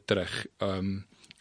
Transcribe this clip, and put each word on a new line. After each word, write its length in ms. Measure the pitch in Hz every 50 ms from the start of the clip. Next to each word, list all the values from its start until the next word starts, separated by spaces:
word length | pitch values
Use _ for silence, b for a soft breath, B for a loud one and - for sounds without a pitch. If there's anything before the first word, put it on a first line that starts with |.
| -
terug. 420 | - 107 95 87 - - 117 - - - -
Ehm, 380 | - 98 95 95 95 98 98 95 98 - b b b b b b